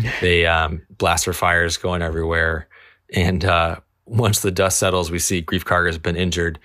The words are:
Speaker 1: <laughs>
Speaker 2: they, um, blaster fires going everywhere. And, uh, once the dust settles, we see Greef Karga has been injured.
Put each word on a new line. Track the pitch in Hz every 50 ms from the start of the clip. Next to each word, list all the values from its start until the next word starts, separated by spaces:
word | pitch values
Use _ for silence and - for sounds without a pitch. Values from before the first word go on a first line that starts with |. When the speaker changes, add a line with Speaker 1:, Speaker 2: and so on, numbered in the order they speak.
| 113
Speaker 1:
<laughs> | - - -
Speaker 2:
they, | 92 90 87 85 85
um, | 82 82 80 80 78 78 78 - _ 101
blaster | - 95 87 85 85 - 92 87
fires | - - 87 87 87 85 82 -
going | - - 92 90 87 85
everywhere. | 82 80 82 82 82 85 82 82 82 80 80 - - - - - - - _ _ - -
And, | 95 87 90 92 85 85
uh, | 92 87 85 82 82 85 - - _ _ _ _
once | - 117 113 120 104 104 -
the | - 98
dust | 90 95 95 95 - -
settles, | 104 95 90 92 85 76
we | 85 85
see | - - 101 90 80
Greef | - 98 90 -
Karga | - 92 87 87
has | 87 82 82
been | - 87 85
injured. | 85 92 90 85 87 85 85 80 - -